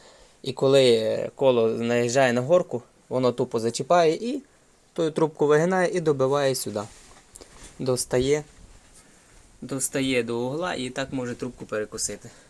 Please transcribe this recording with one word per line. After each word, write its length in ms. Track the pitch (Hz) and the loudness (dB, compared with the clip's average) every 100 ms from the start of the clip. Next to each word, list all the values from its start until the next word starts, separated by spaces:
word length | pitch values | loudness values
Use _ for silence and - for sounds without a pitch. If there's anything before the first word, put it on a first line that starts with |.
| - - - _ | -20 -20 -20 _
І 120 | 135 | -12
коли, 380 | 120 135 139 127 | 0 4 6 6
е, 400 | 113 110 113 - - | 4 2 -2 -6 0
коло 320 | 135 120 113 | 2 4 2
наїжджає 680 | 113 117 120 120 131 131 | 0 0 0 2 2 2
на 80 | 120 | 2
горку, 420 | 127 180 170 123 - _ - | 2 2 2 -6 -10 _ -6
воно 220 | 123 123 | 0 0
тупо 280 | 120 131 120 | 0 -2 -2
зачіпає 560 | 113 - 139 175 160 165 | -4 -4 2 4 4 0
і 280 | 233 277 - _ _ _ _ | -4 -8 -10 _ _ _ _
ту 180 | - 160 | -4 -4
трубку 360 | 151 156 156 147 | 0 -2 0 2
вигинає 440 | 151 170 185 180 | 4 2 2 0
і 60 | 180 | 0
добиває 560 | 160 139 131 143 139 131 | 0 2 2 2 0 -2
сюди. 260 | - 104 107 - - - _ - - - - - | -4 -8 -8 -14 -20 -20 _ -20 -20 -20 -20 -6
Достає, 640 | 131 127 - 127 131 151 147 - - - - - - _ _ - - _ | -2 -2 0 0 0 0 -4 -16 -20 -20 -20 -20 -20 _ _ -20 -20 _
достає 600 | 123 135 - 143 135 127 | -10 -6 -4 -2 0 0
до 160 | 117 117 | 0 -4
угла 340 | 123 151 180 | -4 -4 -6
і 160 | 151 127 | -6 -6
так 240 | 139 131 | -6 -6
може 220 | 135 123 120 | -6 -6 -8
трубку 300 | 127 - 107 | -10 -12 -8
перекусити. 640 | 110 107 107 - 104 120 - | -6 -6 -8 -8 -10 -16 -20